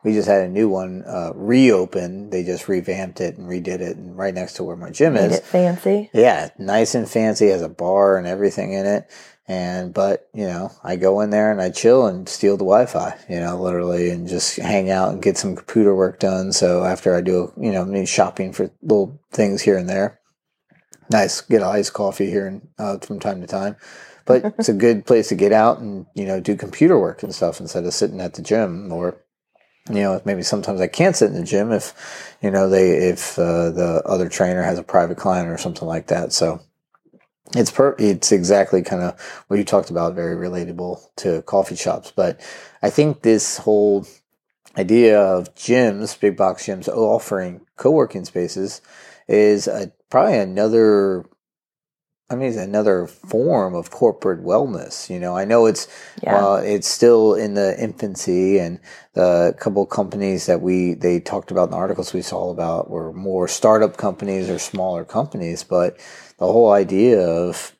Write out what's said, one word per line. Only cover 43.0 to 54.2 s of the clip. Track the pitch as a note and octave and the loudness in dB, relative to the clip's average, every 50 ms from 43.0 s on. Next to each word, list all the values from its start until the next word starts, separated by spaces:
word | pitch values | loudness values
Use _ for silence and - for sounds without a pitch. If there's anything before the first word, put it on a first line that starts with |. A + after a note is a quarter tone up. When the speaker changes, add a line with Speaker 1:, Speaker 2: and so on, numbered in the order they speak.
| D3 D3+ C#3+ - - | 2 2 0 0 4
Speaker 1:
this | A2+ A2+ G#2 - - - | 4 4 4 2 -2 -8
whole | - - - G#2+ G#2 G#2 G#2 G2+ G2+ F#2+ - _ _ _ _ _ _ _ _ _ _ _ _ _ | -4 0 2 2 4 4 4 2 0 -2 -8 _ _ _ _ _ _ _ _ _ _ _ _ _
idea | - G2 F2+ A2 A#2+ A#2+ A2+ G#2+ G#2 | -6 0 4 6 6 8 8 6 6
of | G2+ F#2+ F#2 F2+ F2+ - _ | 4 4 2 -2 -2 -6 _
gyms, | - - - A#2+ B2+ B2 A2+ G2 G2+ A2 G#2 - _ | -14 -2 0 2 4 4 2 0 -2 -8 -10 -6 _
big | - G#2 F2+ | 0 0 2
box | - G2 F#2 F#2 - - | 2 0 0 0 -4 -8
gyms | - G2 F#2 - | -10 -10 -8 -8
offering | - - A2+ A2+ G#2+ A2+ - - - G#2+ F#2+ F#2 F2+ F2 - _ _ _ | -6 -2 0 2 2 2 0 -2 -4 -6 -4 -4 -8 -10 -14 _ _ _
co-working | - - C3 D#3 D#3 C3 - - G2 F2 | 0 2 2 4 4 2 0 -4 -12 -12
spaces | - _ F2+ F2 E2 - F#2+ F#2+ - - - _ _ - - - - - _ _ | -6 _ -4 -4 -4 -4 -6 -6 -6 -8 -14 _ _ -20 -20 -20 -20 -20 _ _
is | - - G#3 G#3+ G#3+ G#3 - - | 2 4 4 6 6 4 2 0
a, | - - G#2+ G2 F2 _ _ _ _ | -4 -4 -6 -8 -10 _ _ _ _
probably | - C3 - A3 E3+ | 2 2 4 4 2
another, | A2+ G2 F#2 F#2 G2 G#2+ A2 A2+ A#2 A2+ G#2+ G#2 G2+ G2 G2 F#2 F2+ E2+ _ _ _ _ _ _ _ _ _ _ _ _ _ _ _ _ _ _ _ _ _ | 0 0 -2 -2 -2 0 2 4 4 6 6 6 4 2 2 -2 -4 -8 _ _ _ _ _ _ _ _ _ _ _ _ _ _ _ _ _ _ _ _ _
I | B2+ | -8
mean, | B2 C3+ B2+ | -4 -4 -4
it's | A2+ | -4
another | G#2+ G#2 G2 G2 G#2+ G#2+ G#2+ F#2+ F2+ F2 | -4 -6 -2 -2 2 2 2 2 2 -2
form | - - _ - - - A2 C3 E3+ D#3 A#2 F#2+ F#2 F2+ | -6 -12 _ -10 -4 -2 0 2 2 2 0 0 -2 -4
of | E2+ F2 - | -6 -8 -10
corporate | - - B2 A2+ - - | -2 2 2 2 2 2